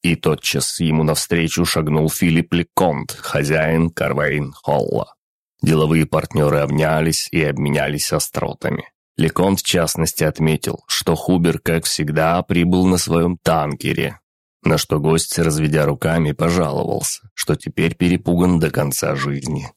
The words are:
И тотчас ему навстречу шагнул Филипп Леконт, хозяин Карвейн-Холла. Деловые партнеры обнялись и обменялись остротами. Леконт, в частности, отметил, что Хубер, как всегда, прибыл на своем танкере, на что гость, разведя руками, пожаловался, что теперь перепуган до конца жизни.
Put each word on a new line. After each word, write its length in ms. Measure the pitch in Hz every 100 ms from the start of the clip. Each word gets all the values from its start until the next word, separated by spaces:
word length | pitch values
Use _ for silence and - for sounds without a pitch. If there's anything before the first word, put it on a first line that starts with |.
И 120 | 90 80
тотчас 640 | 80 76 - 71 - -
ему 240 | 82 78
навстречу 600 | 78 78 - 85 82 - 85
шагнул 440 | 85 76 76 78
Филипп 440 | - 87 82 82
Леконт, 580 | 87 85 - 92 71 -
хозяин 800 | - - 73 73 78 80 82 82
Карвейн-Холла. 1200 | - 71 71 73 73 69 69 - 71 50 50 - _ _ _ _ _
Деловые 440 | - 78 78 82 78
партнеры 540 | 80 - 78 73 73
обнялись 680 | 71 73 78 80 80 78 -
и 100 | 85
обменялись 720 | 73 69 71 71 71 73 -
остротами. 760 | 76 - - - - - - - _ _ -
Леконт, 460 | 78 - 92 98
в 20 |
частности, 600 | - 90 80 - 80 -
отметил, 600 | 78 - 78 78 - - -
что 280 | - - 82
Хубер, 440 | - 90 85 82
как 260 | - 82 -
всегда, 560 | - 76 76 90 87
прибыл 420 | - 85 87 92 92
на 120 | 92
своем 400 | - 82 87 90
танкере, 800 | - 82 73 69 - - 69 - _ _ _ _ -
на 120 | 80
что 220 | - 78
гость, 380 | 76 82 - -
разведя 460 | 82 76 76 78 73
руками, 460 | 69 80 82 76
пожаловался, 1000 | 71 82 87 78 69 - 69 - - -
что 220 | - - 80
теперь 400 | - - 82 -
перепуган 640 | 87 87 - 87 90 87
до 120 | 78
конца 440 | 73 71 69 78 71
жизни. 560 | 69 69 65 71 71